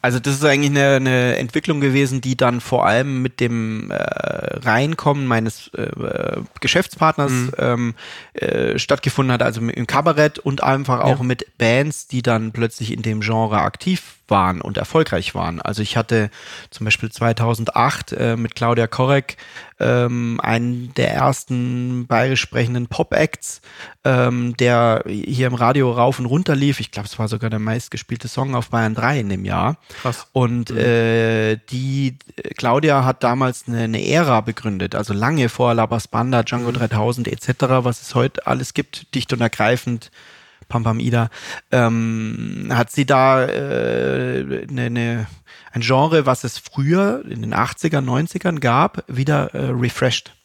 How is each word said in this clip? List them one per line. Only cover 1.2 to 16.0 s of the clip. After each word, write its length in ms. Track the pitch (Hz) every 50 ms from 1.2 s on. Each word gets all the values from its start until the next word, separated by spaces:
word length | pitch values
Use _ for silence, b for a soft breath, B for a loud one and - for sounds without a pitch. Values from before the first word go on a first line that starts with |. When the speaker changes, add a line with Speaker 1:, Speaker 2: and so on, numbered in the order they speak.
| 123 123 120
Speaker 1:
Entwicklung 440 | - - 117 - 156 - - 160 147
gewesen, 400 | 139 139 131 139 139 131 131 131
die 160 | 123 131 131
dann 240 | 123 131 123 120 123
vor 260 | - - - 120 -
allem 360 | 92 104 117 135 143 135 127 127
mit 180 | 127 - -
dem, 500 | 127 117 117 117 113 110 110 110 - 50
äh, 60 | 50
Reinkommen 1300 | - 50 50 50 - - - - - - - 50 50 - 110 110 117 139 151 165 - - 147 143 143 139
meines, 420 | 127 120 113 110 113 - - - - -
äh, 640 | - - - - - - - - - - - - - - - _ -
Geschäftspartners, 720 | - 135 - 175 190 - - - 165 160 156 - 143 139 131
Speaker 2:
Mhm. 180 | 123 123 127 135 -
Speaker 1:
ähm, 360 | - 127 120 120 120 117 113 B B B B B B B B
äh, 440 | - - - - - 62 57 - -
stattgefunden 540 | - - 143 139 - 139 - - 135 131 123
hat, 100 | 120 123
also 180 | 123 110 113
im 260 | 113 117 - - 120 -
Kabarett 500 | - 139 147 170 156 147 151 151 - -
und 240 | - 143 131 - -
einfach 380 | 135 135 135 143 135 127 120
auch 180 | - 123 131 110
Speaker 2:
Ja. 60 | 123
Speaker 1:
mit 340 | 123 127 - - _ _ _
Bands, 480 | 120 113 117 127 143 156 147 - -
die 160 | _ - 127 117
dann 300 | 127 117 110 110 110 107
plötzlich 400 | 117 117 113 - - 120 107 -
in 100 | - 110
dem 180 | 113 110 107
Genre 380 | 104 107 113 113 113 110 107 101
aktiv 560 | - - - - - 185 185 175 - - - _ _ _
waren 300 | 104 98 92 92 90 87
und 160 | - - 101
erfolgreich 580 | - - - - 160 160 - - 87 85 - -
waren. 260 | 92 90 82 85 82 -
Also 180 | - 104 107 107
ich 140 | 101 -
hatte 340 | 117